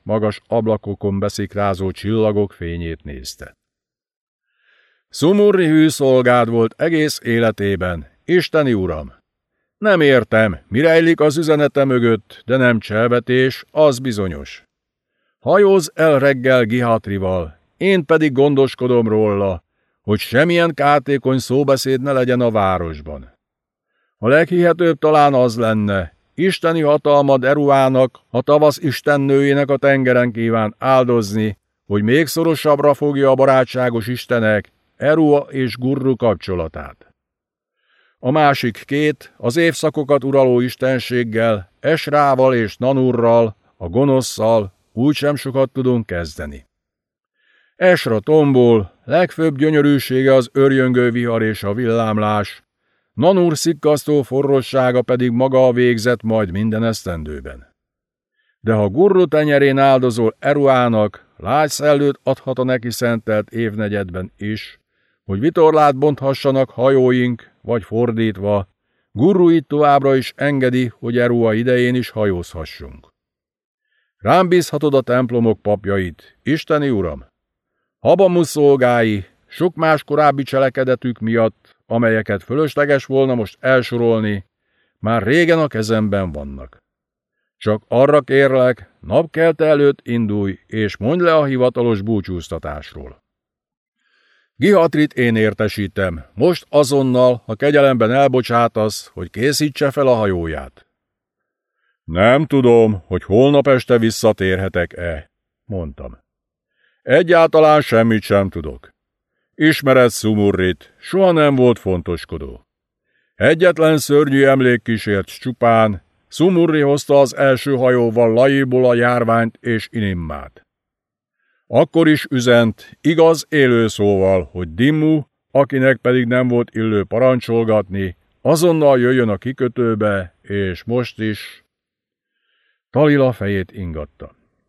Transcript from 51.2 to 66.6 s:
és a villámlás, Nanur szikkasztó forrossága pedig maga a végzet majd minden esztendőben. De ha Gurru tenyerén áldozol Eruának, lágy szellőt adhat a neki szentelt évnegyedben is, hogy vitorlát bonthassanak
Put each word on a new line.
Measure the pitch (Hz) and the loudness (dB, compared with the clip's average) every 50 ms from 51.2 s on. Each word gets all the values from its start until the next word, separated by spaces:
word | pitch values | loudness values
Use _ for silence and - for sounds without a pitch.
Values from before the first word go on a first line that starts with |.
| 120 120 113 113 113 | -2 -2 -2 -2 -2
és | 110 107 - - | -2 -4 -4 -6
a | 98 101 | -6 -6
villámlás, | 117 127 113 113 117 113 107 107 107 107 104 107 104 101 - - - _ _ _ _ _ _ _ _ _ _ _ | -4 -2 -2 -2 -2 -2 -2 -2 -2 -2 0 0 -2 -4 -6 -10 -18 _ _ _ _ _ _ _ _ _ _ _
Nanur | - 127 170 196 185 175 175 156 | -2 0 2 2 2 2 0 -2
szikkasztó | 139 - 165 165 143 - 151 151 143 - - 151 147 135 | -2 -2 -4 -4 -2 0 0 0 0 0 -2 -2 -2 -2
forrossága | - 127 135 139 135 139 135 123 - - 135 127 127 123 127 117 | -2 -2 -2 0 0 0 0 -2 -2 -2 -2 0 0 0 -2 -2
pedig | - 127 123 127 123 | -2 -2 -2 -2 -2
maga | 117 120 131 131 131 131 131 | 0 0 0 0 2 2 2
a | 127 120 | 2 2
végzet | 123 123 123 123 113 104 123 123 110 - | 2 2 2 2 0 -2 -2 -2 -2 -2
majd | 113 110 110 107 92 | -2 -2 -2 -2 -2
minden | 85 98 107 110 110 110 113 | -4 -4 -4 -4 -2 -2 -2
esztendőben. | 113 113 - - 92 87 82 78 78 76 71 65 - 67 65 - _ _ _ _ _ _ _ _ _ _ _ _ _ _ _ _ _ _ _ | -4 -4 -6 -8 -10 -10 -10 -10 -12 -12 -12 -14 -16 -18 -18 -20 _ _ _ _ _ _ _ _ _ _ _ _ _ _ _ _ _ _ _
De | - 107 113 | -4 -2 0
ha | 107 104 101 | 0 0 0
Gurru | 95 135 185 202 196 185 180 | 0 2 2 2 4 2 2
tenyerén | 156 147 151 151 151 147 139 139 139 135 135 | 2 0 0 0 2 2 2 2 2 2 2
áldozol | 139 139 135 131 127 127 113 117 117 110 - _ | 4 4 4 4 2 0 0 0 -2 -2 -2 _
Eruának, | - 139 147 147 143 135 131 127 123 120 117 110 107 104 - - _ _ _ | -2 -2 0 2 2 2 2 2 2 0 0 0 0 -2 -4 -8 _ _ _
lágy | - - 92 123 147 156 147 | -12 -8 -4 -2 -2 -2 -2
szellőt | - - 143 147 147 143 143 143 135 - _ | -4 -2 0 0 2 2 2 0 -2 -2 _
adhat | - 135 - - 131 131 127 | -4 -4 -4 -6 -6 -6 -4
a | 127 | -2
neki | 131 127 123 110 120 | -2 -2 -4 -4 -8
szentelt | 110 - 127 120 117 113 - - 110 107 104 - | -6 -4 -4 -2 -2 -4 -4 -4 -4 -4 -4 -4
évnegyedben | - 117 117 110 104 107 107 104 104 101 98 90 85 92 92 - - | -6 -6 -6 -4 -4 -4 -6 -4 -4 -4 -6 -6 -8 -10 -12 -12 -12
is, | _ 101 104 107 110 - - - _ _ _ _ _ _ _ _ _ _ | _ -10 -8 -8 -10 -12 -16 -20 _ _ _ _ _ _ _ _ _ _
hogy | - 98 98 | -8 -6 -4
vitorlát | 113 165 170 - 160 156 156 156 151 147 139 | -2 -2 2 4 4 4 4 4 2 2 2
bonthassanak | 131 139 151 143 - 135 135 139 - - 143 135 135 | 2 0 -2 -2 -2 -2 -4 -4 -2 -2 -2 0 0